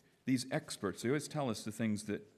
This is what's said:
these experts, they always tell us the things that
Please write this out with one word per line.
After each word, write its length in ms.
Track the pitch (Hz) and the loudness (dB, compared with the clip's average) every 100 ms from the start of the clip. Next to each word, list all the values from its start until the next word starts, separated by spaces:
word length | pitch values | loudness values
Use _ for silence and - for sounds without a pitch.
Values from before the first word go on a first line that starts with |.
| - _ - | -20 _ 2
these 200 | 127 - | 2 2
experts, 500 | 156 - - 98 87 | -2 -4 -4 -2 0
they 80 | 117 | 2
always 200 | 147 - | 2 0
tell 200 | 156 135 | -2 0
us 140 | 107 | 0
the 80 | - | -4
things 320 | 104 113 104 | 0 2 2
that 180 | - 101 - | 0 -4 -4